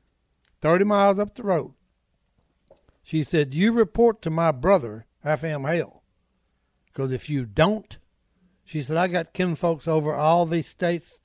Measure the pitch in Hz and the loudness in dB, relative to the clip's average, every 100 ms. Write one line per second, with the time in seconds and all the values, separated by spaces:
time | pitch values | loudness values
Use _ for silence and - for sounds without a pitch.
0 | _ _ _ _ _ _ 151 175 202 202 | _ _ _ _ _ _ 0 2 2 4
1 | 202 196 208 - 208 175 143 - _ _ | 4 2 -2 -6 -2 -2 -4 -12 _ _
2 | _ _ _ _ _ _ _ _ _ _ | _ _ _ _ _ _ _ _ _ _
3 | - 160 147 170 139 139 208 233 208 - | -6 -4 -2 0 0 0 2 2 0 2
4 | 233 214 165 160 165 131 151 196 127 107 | 2 2 -4 -2 0 0 2 2 0 -10
5 | - _ 151 151 160 151 135 170 120 - | -16 _ -4 -4 -4 -6 -2 -2 -4 -10
6 | _ _ _ _ _ _ _ _ _ - | _ _ _ _ _ _ _ _ _ -8
7 | 135 127 - 143 120 101 165 214 - - | -6 -6 -6 -6 -4 0 2 0 -8 -20
8 | _ _ _ _ _ _ _ 156 127 160 | _ _ _ _ _ _ _ -8 -4 -2
9 | 180 175 165 - 180 160 170 165 - 160 | 0 -2 -4 -2 -2 0 0 -2 0 0
10 | 151 143 151 170 170 170 147 - 175 175 | 0 0 2 4 2 -2 -4 -4 -4 -2
11 | - _ | -6 _